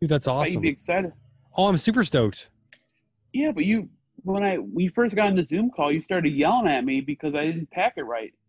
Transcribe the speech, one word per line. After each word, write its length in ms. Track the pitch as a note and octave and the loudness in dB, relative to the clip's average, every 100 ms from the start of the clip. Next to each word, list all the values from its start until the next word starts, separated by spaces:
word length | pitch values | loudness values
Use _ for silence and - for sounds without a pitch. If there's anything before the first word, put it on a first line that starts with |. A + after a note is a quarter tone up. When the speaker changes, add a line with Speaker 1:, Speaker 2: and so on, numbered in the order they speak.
Speaker 1:
Dude, 80 | D#3+ | 0
that's 180 | D3 C3+ | 2 2
Speaker 2:
I 40 | |
thought 80 | B2+ D3+ | 0 0
you'd 20 | |
Speaker 1:
awesome. 80 | F3 | 0
Speaker 2:
be 60 | D#3 | 0
excited. 420 | C#3 - F3 F3+ - - _ _ - | -2 -2 -2 -2 -8 -20 _ _ 0
Speaker 1:
Oh, 120 | G3 | 2
I'm 100 | F3 | 4
super 260 | - A3+ | 2 2
stoked. 460 | G3 C#3+ A2 - - _ _ - _ _ _ _ _ | 2 2 2 -2 -12 _ _ -20 _ _ _ _ _
Speaker 2:
Yeah, 180 | B3+ D4+ | -2 -2
but 140 | G3+ E3+ | 0 0
you, 220 | A3 - - _ - | 0 -2 -14 _ -12
when 200 | F3+ G3 | -4 -2
I, 140 | G3+ F3+ | 0 -2
we 300 | G2+ A2 F#3 | -4 -2 -2
first 260 | G3+ A#3+ G3 | 0 0 2
got 120 | G#3 | 2
on 80 | F#3+ | 2
the 80 | |
Zoom 260 | D#3+ E3+ A#3 | 0 0 -2
call, 220 | - D3 | 0 0
you 100 | D#3 | -2
started 320 | - F#3 D3+ | -2 -2 0
yelling 340 | C#3 D3+ B3+ G#3 | 2 2 2 2
at 160 | C3+ B2+ | 0 0
me 160 | C3+ | -2
because 340 | C3+ C#3+ D#3 D3 | -4 -6 -4 -2
I 100 | D#3 | -2
didn't 240 | E3 D#3 | -4 -6
pack 240 | - G#3+ - | -2 -2 -2
it 60 | |
right. 300 | A#2+ A#2 A2 - | -6 -8 -8 -16